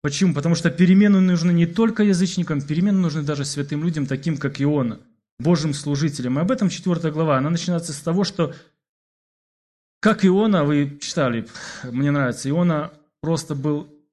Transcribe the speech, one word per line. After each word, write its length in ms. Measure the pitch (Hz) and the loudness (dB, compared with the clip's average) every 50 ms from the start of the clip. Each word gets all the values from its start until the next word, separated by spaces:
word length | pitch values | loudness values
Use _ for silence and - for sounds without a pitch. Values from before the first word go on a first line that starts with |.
Почему? 320 | - 147 143 - 190 180 147 | -6 -6 -2 0 0 2 0
Потому 220 | 143 143 170 170 | 0 0 0 0
что 160 | - - 170 | 2 2 -2
перемены 480 | - - 185 175 190 196 208 208 202 190 | 2 4 4 6 6 6 6 6 6 4
нужны 320 | 185 185 180 165 165 180 | 4 4 2 2 2 2
не 160 | 175 170 170 | 4 2 2
только 360 | 170 170 220 226 226 226 - 214 | 2 2 0 0 0 2 2 2
язычникам, 580 | 208 190 170 196 180 - 185 170 - 156 143 | 2 2 2 0 0 0 -4 -2 -2 -2 -4
перемены 380 | 143 143 151 165 185 208 202 190 | -2 -2 -2 0 2 2 2 2
нужны 240 | 180 165 143 156 147 | 2 0 -2 -2 -2
даже 200 | 143 151 139 139 | -2 -2 -4 -4
святым 400 | - - 143 139 143 151 147 156 | -6 -4 -6 -6 -4 -4 -2 -2
людям, 240 | 175 160 156 139 | -2 -2 -2 -2
таким 300 | - 135 135 139 165 156 | -4 -4 -4 -2 -4 -4
как 240 | - - 135 135 135 | -2 -4 -6 -2 0
Иона, 380 | 139 147 151 143 127 117 107 - - _ _ _ _ _ _ | 0 0 2 0 0 -2 -4 -8 -16 _ _ _ _ _ _
Божьим 360 | - 120 160 175 151 156 156 139 | -2 2 2 2 2 2 -2 -4
служителям. 680 | - - 147 143 139 160 156 139 - 123 123 127 143 | -4 -4 -4 -2 0 -2 -2 -2 -4 -4 -2 0 0
И 20 | |
об 80 | 170 190 | 0 0
этом 200 | 262 262 208 180 | 0 0 0 -2
четвёртая 420 | - - - 185 175 165 170 156 | -2 -2 -2 -2 -2 0 -2 -4
глава. 260 | 151 156 165 160 143 | -2 0 0 2 2
Она 120 | 131 131 156 | 2 2 0
начинается 420 | 170 165 - 180 175 165 165 - | -2 -2 -2 -2 -2 -2 -4 -6
с 80 | 143 - | -10 -6
того, 240 | - 165 165 196 196 | -4 -2 0 0 0
что, 320 | - - - 165 143 - - - _ _ _ _ _ _ _ _ _ _ _ _ _ _ _ _ _ _ _ _ _ _ _ _ _ _ _ | -2 -2 -2 -4 -4 -4 -12 -20 _ _ _ _ _ _ _ _ _ _ _ _ _ _ _ _ _ _ _ _ _ _ _ _ _ _ _
как 260 | - 214 214 - 190 | 0 0 2 4 4
Иона, 380 | 190 180 196 220 220 202 175 147 | 4 4 4 2 2 2 2 2
вы 340 | 143 151 143 147 143 143 - | 2 2 0 0 -2 -6 -12
читали, 440 | - - - 170 143 127 117 113 110 - - - - - - - - | -12 -8 -4 -2 -2 0 -2 -4 -6 -8 -14 -16 -16 -16 -16 -14 -12
мне 260 | 127 117 127 139 143 | -8 -4 -2 0 0
нравится, 380 | 143 143 135 123 120 - - 135 | 0 0 0 -2 -4 -4 -4 -2
Иона 440 | 147 170 175 175 160 151 151 - - _ _ _ _ _ | 0 2 2 2 2 0 -4 -8 -14 _ _ _ _ _
просто 320 | - 156 165 156 160 - 151 | -4 -4 -2 -4 -4 -6 -8
был 400 | 139 135 151 147 147 147 - - _ _ _ | -4 -2 -2 -2 -2 -6 -12 -20 _ _ _